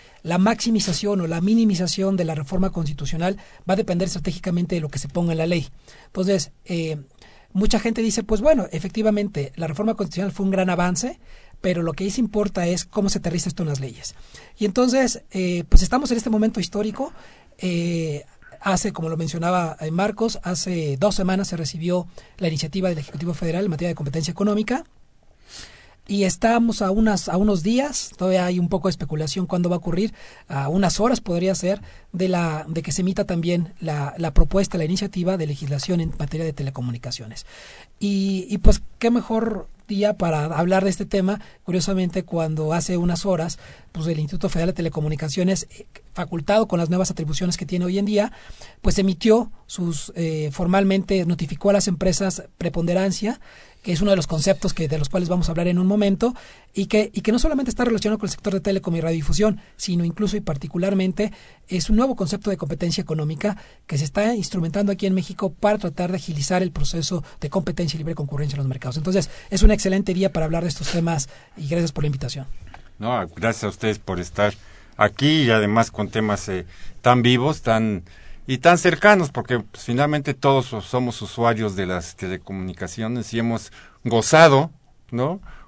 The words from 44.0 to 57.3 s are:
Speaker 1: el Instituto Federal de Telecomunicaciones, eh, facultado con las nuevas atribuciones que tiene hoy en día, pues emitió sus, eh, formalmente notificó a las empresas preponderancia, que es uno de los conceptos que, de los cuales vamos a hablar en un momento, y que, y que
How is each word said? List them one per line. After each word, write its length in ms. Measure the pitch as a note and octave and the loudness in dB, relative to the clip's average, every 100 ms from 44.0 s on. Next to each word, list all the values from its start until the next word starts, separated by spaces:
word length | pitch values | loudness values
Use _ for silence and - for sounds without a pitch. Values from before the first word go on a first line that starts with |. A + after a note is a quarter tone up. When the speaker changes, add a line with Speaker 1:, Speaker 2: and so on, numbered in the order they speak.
| D#3+ | -4
Speaker 1:
el 120 | D#3 | -2
Instituto 300 | D3+ F3 F#3+ | -2 -2 0
Federal 200 | E3 E3+ | 0 0
de 60 | F3+ | 0
Telecomunicaciones, 920 | E3 D#3 D3+ D#3 D#3 F#3 F3+ F#3+ - - | -2 -2 -2 -2 -4 0 0 0 -4 -14
eh, 100 | - - - | -20 -20 -14
facultado 540 | - F3 E3+ D3 G#3 - | -8 -6 -4 2 2 4
con 100 | F3 | 0
las 100 | E3 | 2
nuevas 220 | F3+ F#3 | 0 0
atribuciones 480 | F3+ D#3 D3+ F3+ - | -2 -4 -2 -2 -4
que 80 | D3 | -4
tiene 180 | F3+ | -2
hoy 140 | F3+ G3 | 0 0
en 80 | G#3 | 0
día, 260 | G#3 A3 - - - - - | 2 0 -4 -18 -18 -20 -2
pues 180 | - - | 2 4
emitió 540 | G3 F3+ A3+ A3 - - - | 4 4 6 6 4 -8 -12
sus, 440 | - E3+ D3+ - - | -6 -4 -4 -6 -4
eh, 320 | E3 D#3 D3+ | -2 -2 -4
formalmente 720 | C#3 F3+ F#3+ G3 G3 F#3 G3 F3 | -2 2 4 4 2 2 0 0
notificó 420 | E3+ D#3 - G3+ | 0 -2 0 4
a 60 | |
las 120 | G3+ G3 | 4 2
empresas 580 | E3+ F#3 E3+ F#3+ F3+ - - | 0 2 2 0 -4 -8 -6
preponderancia, 840 | E3+ F3 E3+ F3+ D4 C#4 G#3+ B3 - - - - | -4 -2 0 2 0 0 -4 -6 -10 -20 -20 -12
que 100 | - | -4
es 100 | D#3+ | 2
uno 80 | G3+ | 4
de 60 | F#3+ | 4
los 100 | D#3 | 2
conceptos 480 | D#3+ G3 F#3+ F#3 | 0 2 2 0
que, 140 | - D#3 | 0 -2
de 100 | D#3 | 0
los 100 | C#3+ | 0
cuales 200 | - E3+ | 0 0
vamos 200 | F3+ D#3+ | 0 0
a 40 | |
hablar 160 | E3 F3 | 0 2
en 100 | F3+ | 2
un 80 | F#3 | 4
momento, 480 | G#3 G3+ F#3+ A#3+ B3 - - - | 4 4 2 0 -2 -12 -20 -10
y 120 | - G3 | -6 0
que, 240 | G#3+ G#3+ | 2 2
y 60 | - | -2
que 100 | G#3+ | 0